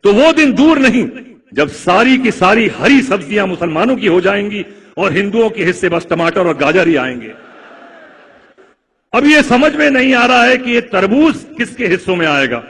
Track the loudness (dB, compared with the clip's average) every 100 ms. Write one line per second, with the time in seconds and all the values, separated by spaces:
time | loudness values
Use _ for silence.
0 | 2 4 4 4 0 4 2 4 2 0
1 | -2 -8 -20 -20 _ -4 -4 -4 0 2
2 | 4 2 0 0 2 2 0 -2 2 2
3 | 2 -4 -4 -4 -4 -4 -4 -2 -2 0
4 | 0 0 0 -2 -4 -8 -12 -16 -18 -6
5 | -2 -2 -2 0 0 0 -4 -2 -2 -4
6 | -4 -2 -2 0 -2 0 0 2 2 0
7 | -2 -8 -12 -18 -20 -20 -20 -20 -20 -20
8 | -20 -20 -20 _ _ _ _ _ _ _
9 | _ 0 4 2 2 2 0 0 0 2
10 | 0 2 2 2 2 0 0 -4 -2 -2
11 | 0 2 2 0 -10 -10 -10 -6 -2 -2
12 | -2 -2 0 0 -2 -4